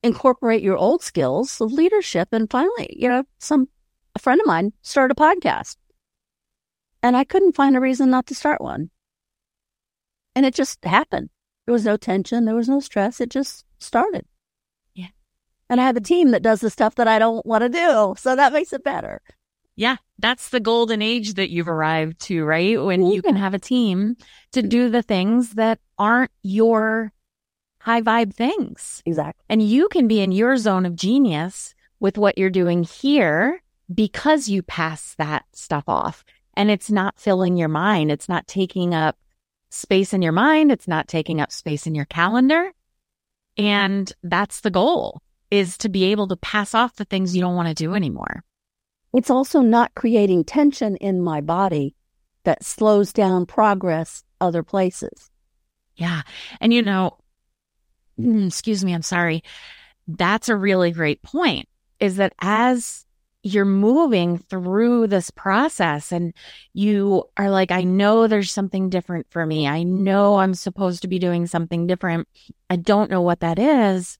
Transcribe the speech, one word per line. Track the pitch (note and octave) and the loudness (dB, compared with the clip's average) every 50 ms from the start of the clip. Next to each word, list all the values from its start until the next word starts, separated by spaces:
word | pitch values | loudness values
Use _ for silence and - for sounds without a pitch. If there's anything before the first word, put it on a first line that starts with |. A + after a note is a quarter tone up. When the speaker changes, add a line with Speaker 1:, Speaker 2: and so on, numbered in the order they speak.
| - | 0
Speaker 1:
incorporate | A#3+ A3+ - - C4 B3 _ - A#3 A3+ A3+ | 0 -2 2 2 2 2 _ 0 0 0 2
your | - G3 F#3+ | 2 0 0
old | - F3+ G#3+ D4+ F4 | 2 2 2 2 0
skills | - - _ E3+ C#3+ B2+ C3 F3 B3 C4+ - - | -2 -6 _ -2 0 0 0 -2 -2 -4 -4 -6
of | A#3 A3 | -4 -2
leadership?" | B3+ C#4 D#4+ F#4 G#4+ G#4+ F4+ - - F3 E3+ _ | 0 2 2 2 2 0 -2 0 -2 -2 -2 _
And | - A3+ A3+ G#3 | -2 -2 -2 0
finally, | - D#4 D4+ F#4+ A#4 A#4 - - - | 0 0 0 0 -2 -4 -8 -10 -6
you | - - B3 | -2 0 0
know, | B3 B3+ C4+ _ _ _ | 0 0 -2 _ _ _
some, | - - D4+ C#4+ C4 - _ _ _ _ _ _ _ _ _ | -6 0 0 0 0 0 _ _ _ _ _ _ _ _ _
a | - | -4
friend | - C4 B3+ E4+ | 0 2 2 2
of | A4 | 2
mine | D#4 F3 E3 F3 G#3 - _ | 2 0 0 0 -4 -6 _
started | _ - - C#4+ C4+ B3+ C4+ - | _ -2 0 2 2 2 2 4
a | |
podcast. | D4+ D#4 F#4 F4+ - - - - - - - _ _ _ _ _ _ _ _ _ _ _ _ _ _ _ _ _ _ _ _ _ _ _ _ _ | 4 2 2 2 0 -2 -2 -2 -8 -14 -18 _ _ _ _ _ _ _ _ _ _ _ _ _ _ _ _ _ _ _ _ _ _ _ _ _
And | - A#3+ B3 | 0 2 2
I | B3 C4+ | 2 0
couldn't | _ - F#4+ G4 F4+ - | _ 2 4 4 4 4
find | - C#4 C4+ C4+ | 4 4 4 4
a | B3+ | 4
reason | C4 C4 C4 B3 C4+ B3+ | 2 0 0 2 2 4
not | B3+ B3+ B3 - | 4 2 0 -4
to | C4+ | -10
start | - - D4 D4+ - | -4 -2 -2 -2 -2
one. | - - - - D#3 F3 _ _ _ _ _ _ _ _ _ _ _ _ _ _ _ _ _ _ _ _ _ _ _ _ _ _ _ _ _ | -4 -8 -8 -8 -10 -10 _ _ _ _ _ _ _ _ _ _ _ _ _ _ _ _ _ _ _ _ _ _ _ _ _ _ _ _ _
And | C4 C4+ | 0 0
it | C4+ B3 | 2 2
just | - - - - _ - | 0 -4 -4 -4 _ -6
happened. | F3 D#3 A3 D#4 _ - - - - _ _ _ _ _ _ _ | 0 0 0 0 _ -4 -6 -6 -8 _ _ _ _ _ _ _
There | - | -2
was | A#3+ A#3+ G#3 | -2 0 2
no | A3 G#3 | 0 -2
tension. | G#3 - - F#3 G3 F#3+ - A#3 A#3+ A#3 | -2 -2 -2 -2 -2 -2 -2 -2 0 0
There | A3 A3 | 0 0
was | A#3 A#3 A#3+ | -2 0 0
no | C4+ C#4 | 0 -2
stress. | C4+ - - G#3 G3 A3 B3 - | -2 -4 -4 -2 -2 -2 -2 -6
It | B3+ A#3+ | -8 -4
just | - C4 C#4 - - - _ _ _ _ | -4 -6 -6 -6 -8 -18 _ _ _ _
started. | - - - A#3 B3+ G#4+ F4+ - - _ _ _ _ _ _ _ _ _ _ _ _ _ _ | -18 -4 -2 0 0 0 -4 -8 -10 _ _ _ _ _ _ _ _ _ _ _ _ _ _
Speaker 2:
Yeah. | - F3+ F3+ _ _ _ _ _ _ _ _ _ _ _ _ | -18 -18 -18 _ _ _ _ _ _ _ _ _ _ _ _
Speaker 1:
And | B3 B3 | 0 2
I | B3+ | 2
have | C4+ B3 | 2 0
a | A#3+ | -2
team | G#3 - E4+ F4 F4 C4 | -2 0 2 4 4 4
that | A#3 F3+ | 4 4
does | D3+ A3+ G#3+ G3 | 2 2 2 2
the | - A3 | 0 -4
stuff | - - A3+ A3 - | 0 0 0 0 2
that | - A#3+ A3+ | 0 2 2
I | A3 G#3+ | 4 4
don't | A3 A3+ A3+ A3+ - | 2 2 0 -2 -4
wanna | A3+ A3+ A3 A#3+ B3 | -2 0 0 0 0
do. | A#3+ E4+ E4+ F4 C#4 A3 G#3+ F#3+ G3 - | 0 0 2 2 4 4 2 0 -2 -4
So | - C4 C4 | -2 -2 2
that | C4 C#4+ C4 | 4 4 4
makes | C#4 D4+ - - | 4 0 -2 -2
it | - C4+ - | -8 -6 -6
better. | C#4 B3 - A2 - G1+ - _ _ - _ _ _ _ _ _ _ _ | -6 -6 -6 -8 -10 -12 -14 _ _ -20 _ _ _ _ _ _ _ _
Speaker 2:
Yeah. | - G#3 A#3+ C4 - _ _ _ - | -4 -2 -2 -2 -4 _ _ _ -4
That's | - A3+ B3+ - - - | -2 -2 -2 -4 -8 -4
the | - B3 | -4 -2
golden | G#3 A3 A3+ A#3 A#3 A3+ A3+ G#3 | 0 0 2 2 2 0 0 -2
age | G#3+ A3 A#3 B3 G#3+ G#3 G3+ | -2 -2 -2 -2 -4 -6 -4
that | F#3 G3 - | -4 -4 -4
you've | E3+ E3+ E3+ E3+ | -2 -4 -4 -4
arrived | E3 D#3+ D#3 D#3 D#3+ D#3+ D#3 D#3+ E3 _ | -2 -2 0 0 0 0 -2 -4 -6 _
to, | - - G3 E3 D#3 | -8 -6 -4 -2 0
right? | D3+ D#3+ E3 F3 G3 A3+ G#3+ | 0 0 0 2 0 0 0
When | C3+ G3 F3+ F3+ F#3 | 0 0 2 2 2
you | F3 G#3 G3 | 2 2 2
Speaker 1:
Mm-hmm. | - F#4+ | 0 0
Speaker 2:
can | B3 | 0
have | F#3+ G3 F#3+ G3 | 0 -2 -4 -4
a | F#3+ | -6
team | - - B3+ B3 A#3+ G#3 F3+ F#3 G3+ G#3+ A#3+ _ - - - - _ _ | -4 -2 -2 0 0 0 0 -2 -2 -4 -4 _ -12 -20 -20 -20 _ _
to | - C4 | -4 -4
do | A3 G3 G#3+ A#3+ B3 A#3+ | -2 0 0 2 2 2
the | G#3+ A#3+ | 0 -2
things | A3+ - G#3+ F#3 F#3 G3+ A3+ B3 B3 A#3 G#3 | -2 0 -2 0 0 2 2 0 0 -2 -2
that | G#3+ A3 A3+ A3+ - _ _ _ | -2 0 0 0 -4 _ _ _
aren't | - G3+ G#3+ A#3 B3 C4 - _ _ | -2 0 2 2 2 0 -2 _ _
your | _ G3 F#3+ G#3+ A3 A3+ A3+ A3 A3 A3 A3 A3+ A3+ G#3+ _ _ _ _ _ _ _ _ _ _ _ _ _ _ | _ -4 0 2 2 4 4 2 0 0 -2 -4 -4 -8 _ _ _ _ _ _ _ _ _ _ _ _ _ _
high | _ A3+ A#3 A#3 | _ 0 0 2
vibe | A3+ A3 A3 A#3 A#3 G3 G3 | 2 2 2 2 0 0 -2
things. | - A#3 C4 G4 G#4+ C4+ - - - - - - - _ | -2 -2 -2 0 -2 -4 -6 -8 -16 -16 -18 -18 -10 _
Speaker 1:
Exactly. | E3+ E3+ D#3 D3 D3+ - _ _ _ | -4 -4 -4 -4 -6 -10 _ _ _
Speaker 2:
And | G#3+ A3 | 0 2
you | G#3+ G#3 A3 C4+ E4+ G#4 | 2 4 4 2 2 2
can | - F4+ B3+ | 2 2 2
be | A3 A3 G#3+ | 4 2 2
in | G3 F#3+ | 2 2
your | F#3 G3 A3+ B3 C4+ B3+ | 2 2 2 2 2 2
zone | A3 A3 F#3+ F#3 F#3 | 2 0 0 0 0
of | F3 F3 | -2 -4
genius | E3 F3+ F#3+ A#3+ C#4 C#4+ A3 D#3+ D3 D#3+ F#3 - - - - _ _ _ _ _ _ | -4 -2 0 2 2 2 2 0 -2 -6 -8 -10 -14 -18 -18 _ _ _ _ _ _
with | - G3 G3 G#3 | -2 -2 0 2
what | G#3 G3 - | 0 0 2
you're | - F#3+ F#3+ | 2 0 0
doing | F3+ F#3+ F3+ F3 F3 F3 | 2 2 2 2 2 0
here | E3+ E3 - - - C4+ C#4+ D4 G#3 D#3+ D3 D#3+ G3+ C4 E4+ F#4 _ _ _ _ _ - F3+ | -2 -4 -6 -6 -2 2 2 4 4 2 2 2 0 0 -2 -6 _ _ _ _ _ -8 -2
because | F#3+ A3 G3+ - - - D4 D#4 D#4 - G#3+ | -2 -2 -2 -2 -4 0 2 2 2 0 -2
you | G3 F#3+ | -4 -4
pass | F3 - - - D#3+ D#3+ D#3+ D3+ - - - | -4 -6 -6 -6 -6 -6 -6 -10 -16 -20 -8
that | - D#3 D3 D#3 - - _ _ | -8 -6 -4 -4 -6 -8 _ _
stuff | - - - E3 D3 - | -20 -8 -6 -6 -4 -2
off. | - F#2+ C#2+ - - - - _ _ _ _ _ _ _ | -2 -2 -2 -2 -4 -8 -10 _ _ _ _ _ _ _
And | - G3+ G#3+ | 0 2 2
it's | G#3 F#3 - - | 0 0 -2 -2
not | G#3 G3+ F#3 G3 - _ | -2 0 0 -2 -6 _
filling | - G#3+ F#3+ F#3 F#3 F3+ F3+ | -2 0 0 2 2 0 0
your | F3 E3 D#3 | 0 0 0
mind. | D#3 D#3 F3 G3+ G#3+ F3 D3+ D3+ | -2 0 0 0 0 2 0 0
It's | D3 D3 - - | -2 -4 -4 -6
not | F3+ E3 - | -6 -6 -6
taking | - - F#3+ F#3+ F3+ - F#3 F3+ F3 | -6 -4 -4 -4 -2 -2 -4 -2 -2
up | F3 D#3+ D#3 D#3 - _ _ _ _ _ _ _ _ _ _ _ | 0 0 0 -2 -2 _ _ _ _ _ _ _ _ _ _ _
space | - - - _ G3+ F#3 G3 - | -16 -16 -4 _ 0 0 2 0
in | - F#3+ | 0 0
your | F3+ E3 | 0 0
mind. | D#3+ E3+ E3+ D4 D#4 D#4 D#4 D4 | 2 2 4 4 4 4 4 4
It's | B3+ - - - | 2 2 -2 -4
not | E3+ D#3 - - | -4 -4 -4 -4
taking | - D#3+ D3+ - D#3+ D#3 | -4 -6 -4 -2 -2 -2
up | C#3+ - | -4 -4
space | - - - E3+ D3 D3 - | -6 -12 -8 -6 -6 -6 -6
in | E3 D#3 | -6 -6
your | D3 C#3 | -6 -6
calendar. | _ - E3+ E3+ F#3 A3 A#3+ B3+ C4+ D#4 E4 F4 G4 F4+ _ _ _ _ _ _ _ _ _ _ _ _ _ _ _ _ | _ -2 -2 -2 0 2 2 2 4 2 2 0 -4 -8 _ _ _ _ _ _ _ _ _ _ _ _ _ _ _ _
And | - G#3 G#3 G#3 G3+ G3+ F#3+ G3 G3 F#3+ - - _ | -2 0 0 2 0 0 0 -2 -2 -4 -6 -10 _
that's | - F3 F3 F3 G#3 - - - | -6 -2 -2 -2 -2 -2 -6 -4
the | - A3 | -4 -2
goal, | F3+ F#3 G3 C#4+ F4+ - A#1+ - - - _ _ _ _ _ _ | 0 2 2 2 0 0 -2 -6 -10 -14 _ _ _ _ _ _
is | G3+ G3+ F#3+ F3 F3+ - | 0 0 0 0 -4 -6
to | - A3 | -6 -2
be | F#3 F#3+ F#3 | 0 0 2
able | F#3 G#3 G#3 G#3 F#3+ | 2 2 0 -2 -4
to | F#3 | -4
pass | F3 - - - G#3+ G3+ - - | -8 -8 -4 -4 -4 -4 -2 0
off | A3+ A#3+ A#3+ _ | 0 0 0 _
the | - G#3 | -10 -10
things | _ - F#3+ F#3+ F3+ F3+ | _ -4 -2 -2 0 0
you | F3+ | 0
don't | F3+ F3+ F3+ | 0 0 0
wanna | F3+ E3+ E3 D#3 | -2 -2 -2 -2
do | - D#3+ D#3+ F#3+ | -4 -4 -2 -2
anymore. | G#3 F3+ C#3 E2+ B1 - - - - - _ _ _ _ _ _ _ _ _ _ _ _ _ - | -2 -2 -4 -4 -6 -8 -10 -10 -12 -14 _ _ _ _ _ _ _ _ _ _ _ _ _ 0
Speaker 1:
It's | C4 - - | 0 2 2
also | B3+ B3+ C4+ - - D#4 | 2 2 2 2 2 4
not | B3+ A3+ A3+ A#3 A#3+ - _ | 4 6 6 4 2 2 _
creating | - - A#3 A#3 A3 G#3 G3 F#3 F3 D#3+ | -4 0 2 4 4 4 4 4 2 2
tension | - - C#4+ D4 D4 - - A#3 G#3+ G3 | 0 2 2 4 4 2 2 -2 -2 -2
in | - - G3 F#3+ F3+ | -2 -2 -2 0 0
my | F3 E3+ D#3 D3+ | 0 -2 -2 -4
body | D3 D#3 E3+ F3+ G3 F#3+ E3+ D3+ C#3 C#3+ _ _ _ _ _ _ _ _ _ _ _ | -2 -2 0 0 0 0 0 -2 -2 -4 _ _ _ _ _ _ _ _ _ _ _
that | E3+ D#3 - - | -2 0 0 -4
slows | - - - A3 G#3+ G#3+ G3+ G3+ - | -14 -4 0 2 4 4 4 2 2
down | - - G#3 F#3+ F#3 F3+ F3+ | 0 0 2 2 2 0 0
progress | F3 - - A3 G#3+ G3+ F#3+ F#3 F3+ D#3+ D#3+ E3 - - - _ _ _ _ | -2 0 2 2 2 2 0 -2 -2 -2 -2 -4 -8 -12 -20 _ _ _ _
other | F3+ F3+ E3 E3+ | -2 -2 0 -2
places. | D#3+ _ - G3 F#3+ F#3 - - - - - _ _ _ _ _ _ _ _ _ _ _ _ _ _ _ _ | -4 _ -2 0 0 0 -2 -6 -12 -14 -14 _ _ _ _ _ _ _ _ _ _ _ _ _ _ _ _
Speaker 2:
Yeah. | - E3 E3+ E3+ D#3+ D3 - - - - - - - | -6 -4 -4 -4 -4 -8 -12 -18 -20 -20 -20 -14 -2
And, | - A3+ A#3 | 0 2 2
you | A#3+ | 2
know, | A3+ G3+ G3 F#3+ F#3+ F3 - _ _ _ _ _ _ _ _ _ _ _ | 2 0 0 0 -2 -2 -4 _ _ _ _ _ _ _ _ _ _ _
<clears throat> | _ _ _ _ _ _ _ _ _ - | _ _ _ _ _ _ _ _ _ -4
excuse | A3+ B3 A3+ G#3+ G3 F3+ - - - A3+ G#3+ G3 F#3+ | -2 0 0 0 0 -2 -4 -6 -4 -4 -4 -2 -2
me, | F#3 | -2
I'm | F3 E3 | -4 -4
sorry. | D#3 - F#3+ F3 E3+ E3 D#3+ E3 _ - - - - - - - - _ _ _ _ - | -6 -4 -2 -2 -2 -2 -2 -4 _ -12 -20 -20 -20 -20 -20 -20 -20 _ _ _ _ -14
That's | D#3 - F3 F3 G3+ A3 - - | -6 -2 0 0 0 0 0 -2
a | A3 | -2
really | G3+ F#3+ G3+ F#3+ F#3 F3+ E3+ | 0 2 2 2 2 2 2
great | E3+ E3 E3 D3 D3 _ | 0 0 -2 -2 -2 _
point, | - - - D4+ F4+ C#4+ D#3+ - - _ _ _ _ _ _ _ | -8 -8 -4 0 0 0 0 -2 -8 _ _ _ _ _ _ _
is | G#3+ G3+ F#3 | -2 -2 0
that | G3 G3 F#3 - - | 0 -2 -2 -2 -4
as | - F#3 G#3+ A3 A#3 B3+ B3+ A#3+ A#3 - - - _ _ _ _ _ _ _ _ | -4 -2 0 2 2 2 0 0 -4 -8 -14 -16 _ _ _ _ _ _ _ _
you're | _ G3+ F#3+ G#3 G3 | _ -2 0 0 2
moving | G3 G3 G3 G3+ G#3+ B3+ D4+ E4+ D4 A3+ F#3 F3 F3 F3 | 2 2 2 4 4 4 4 2 2 2 2 0 0 -2
through | F3 - _ - F#3 F3+ F3+ F#3 G#3 A#3 A#3+ A#3+ A#3+ A3+ | -4 -6 _ -10 -8 -6 -2 0 2 2 2 2 2 2
this | G#3 G3+ F#3+ E3+ - | 2 0 -2 -2 -4
process | - - - G3 G3 A3 C4+ D#4+ - - F#3+ E3 D3 D3 D3 - | -14 -8 -4 -2 0 0 0 -2 -2 -2 -2 -2 -2 -4 -6 -6
and | F3+ F3 F3 E3+ - _ - - - - - _ _ | -6 -4 -4 -6 -8 _ -20 -20 -20 -20 -20 _ _
you | - G3+ G#3 G#3 G3+ G3 G3+ G3 F#3 - _ _ - | -2 0 0 2 2 2 2 0 0 0 _ _ -2
are | G3+ G3 | -2 0
like, | G3 F#3+ F#3+ F#3 | 2 2 0 0
"I | F3 F#3 F3+ | 0 -2 0
know | F3+ F#3 F#3+ G3+ G#3 G#3+ A3+ A3+ | 0 2 2 4 4 4 4 4
there's | A3 G#3+ G#3 G3 F#3 | 4 2 0 0 -2
something | - G#3 G3 F#3 - F#3+ F#3+ F#3 | -4 -4 -6 -4 -4 -4 -4 -2
different | F3+ F3+ F3 - F3+ E3 - _ | -2 -4 -4 -4 -8 -8 -8 _
for | _ E3+ E3 | _ -6 -4
me. | D#3 D#3+ D#3 D3+ | -2 -2 -2 -2
I | C#3 D3 D#3+ | -2 -2 -2
know | E3+ F3 F#3 F#3+ G3 F#3+ F#3+ G3+ G3+ G3+ G#3 | -2 -2 -2 0 0 0 2 4 4 4 4
I'm | F#3+ F#3+ F#3+ | 4 2 0
supposed | F#3 F3 - G3 F3+ - G3 F3+ F3 F3 | -2 -4 -6 -10 -6 -4 -4 -4 -4 -6
to | - F#3 | -6 -6
be | F#3 F3+ | -4 -2
doing | F3+ F3 F3 E3+ E3+ | -2 0 0 -2 -2
something | E3+ - E3+ E3 E3 E3+ E3+ E3+ | -2 -2 -4 -4 -4 -4 -4 0
different. | F3 F3+ F3+ - F3+ E3 E3+ - _ _ _ _ - - _ _ _ | -2 -2 -2 -2 -4 -4 -4 -6 _ _ _ _ -20 -20 _ _ _
I | F3+ | -4
don't | F3+ E3+ - G3+ G3+ G#3+ - | -2 0 2 2 2 2 0
know | F#3+ F#3 | 0 0
what | F3 F3 E3+ - | 2 0 0 0
that | F3 E3 E3 F#3 | -2 -4 0 2
is." | A3+ D4 D#4 C4 A3 G3 F#3+ F#3 F3+ - - _ | 2 4 4 4 4 2 2 0 -4 -8 -14 _